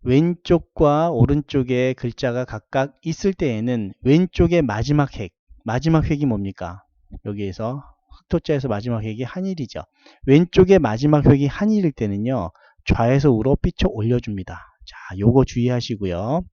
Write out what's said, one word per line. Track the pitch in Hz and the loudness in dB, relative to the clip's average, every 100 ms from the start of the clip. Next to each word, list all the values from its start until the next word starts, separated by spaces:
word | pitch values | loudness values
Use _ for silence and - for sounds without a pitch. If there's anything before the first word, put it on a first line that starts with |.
왼쪽과 | 123 131 170 175 - 170 - - 151 147 170 | 2 2 2 -2 0 -2 -2 0 2 2 0
오른쪽에 | 139 117 147 139 143 123 123 127 | 2 2 2 -2 -4 0 0 0
글자가 | 127 123 - 127 120 127 | -2 -8 -6 -4 -4 -6
각각 | 107 _ 135 139 _ | -10 _ -4 -4 _
있을 | 165 165 196 | -8 -4 -4
때에는 | 190 151 110 117 120 98 - | -2 -2 -2 -2 -4 -4 -4
왼쪽의 | 127 156 180 - 170 170 | 2 4 2 0 2 2
마지막 | 135 104 127 147 139 - | 0 -2 0 0 0 -6
획, | 95 _ _ - | -12 _ _ -12
마지막 | 113 120 151 160 151 | -6 -2 2 2 0
획이 | 147 | -2
뭡니까? | 143 104 98 - 87 98 _ _ _ - 101 | -2 -2 -6 -8 -12 -12 _ _ _ -14 -10
여기에서 | 104 101 92 113 139 - _ _ - | -8 -8 -6 -8 -8 -12 _ _ -20
흑토자에서 | _ 170 - 147 131 | _ -6 -2 -4 -2
마지막 | 123 120 117 | -4 -4 -4
획이 | 107 107 | -6 -8
한일이죠. | 123 180 190 175 123 80 - _ _ _ | -8 -8 -8 -6 -8 -10 -14 _ _ _
왼쪽의 | - 143 175 - 185 196 | 4 4 6 4 6 6
마지막 | 127 110 147 151 139 | 4 0 2 4 6
획이 | 139 139 | 4 2
한일일 | - 208 214 175 | -2 -2 0 0
때는요. | - 107 101 113 131 85 _ _ _ - | -2 -4 -4 -4 -4 -6 _ _ _ -2
좌에서 | - 117 139 147 | 0 2 4 4
우로 | 113 117 147 | 2 2 0
삐쳐 | 185 - 185 | -2 0 -2
올려줍니다. | 110 110 123 117 101 92 87 - _ - | 0 0 0 -2 -8 -10 -16 -20 _ -20
자, | - - 95 | -20 -14 0
요거 | 101 131 | 4 4
주의하시고요. | 127 123 123 123 - 107 98 87 107 160 180 | 2 0 0 -2 -4 -6 -4 -4 -4 -4 -6